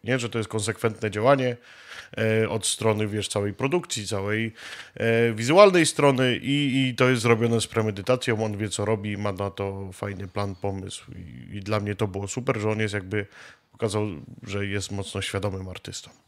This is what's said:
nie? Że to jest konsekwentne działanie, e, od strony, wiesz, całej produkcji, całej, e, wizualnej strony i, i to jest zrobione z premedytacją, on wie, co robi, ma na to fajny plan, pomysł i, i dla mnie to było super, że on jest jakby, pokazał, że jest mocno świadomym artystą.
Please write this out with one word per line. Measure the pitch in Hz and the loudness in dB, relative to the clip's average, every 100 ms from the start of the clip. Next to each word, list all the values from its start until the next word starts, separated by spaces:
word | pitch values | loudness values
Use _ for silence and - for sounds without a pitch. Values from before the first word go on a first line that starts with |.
nie? | - 131 | -2 -2
Że | 117 | -2
to | 117 | -4
jest | 107 | -4
konsekwentne | 110 104 107 113 107 110 | -4 -4 -2 -2 -2 -6
działanie, | 104 120 139 127 120 - - - - - - 110 110 | 0 2 4 2 -6 -12 -20 -20 -18 -12 -2 0 2
e, | 107 | 2
od | 110 - | 0 -2
strony, | - 110 104 107 | 0 2 2 0
wiesz, | 104 98 | -2 -2
całej | 104 101 | -2 -2
produkcji, | 101 135 175 - - 98 | -2 -2 -2 -2 -8 -4
całej, | 104 98 107 113 - - - - | -4 -2 -2 -2 -6 -16 -16 -16
e, | - 113 117 117 | -2 2 4 4
wizualnej | 110 117 170 208 180 160 | 2 4 10 10 10 4
strony | - 143 127 127 113 | 6 6 6 2 2
i, | 127 143 143 131 131 | 0 0 2 2 2
i | |
to | 120 127 | 4 4
jest | 127 | 4
zrobione | 117 113 117 117 | 4 4 4 0
z | - | 0
premedytacją, | 113 110 98 95 127 127 110 | 0 0 -2 0 0 2 0
on | 110 101 | -2 -2
wie, | 107 | -4
co | - | -2
robi, | 104 107 104 101 | 0 0 -2 -4
ma | 104 | -4
na | 95 101 | -4 -6
to | - 98 98 98 | -4 -6 -6 -10
fajny | 92 101 92 95 | -8 -8 -8 -8
plan, | - 101 | -4 -4
pomysł | 92 101 98 95 - - | -4 -6 -6 -8 -12 -16
i, | 90 87 60 - 104 | -16 -14 -16 -12 -10
i | |
dla | 98 107 | -2 -2
mnie | 104 | 0
to | 101 104 | -2 -2
było | 95 98 | -4 -6
super, | - 127 110 | -4 -2 0
że | 107 | 0
on | 107 | 0
jest | 107 | 0
jakby, | 101 95 107 101 - - - _ | -2 -4 -4 -6 -12 -20 -20 _
pokazał, | - 113 104 107 78 - - | -4 -2 0 -2 -6 -12 -16
że | - 101 101 | -8 -6 -4
jest | 101 - | -4 -4
mocno | 98 98 101 | -6 -6 -6
świadomym | - 98 101 95 92 | -4 -2 -2 -4 -8
artystą. | 90 - - - - | -12 -12 -12 -14 -20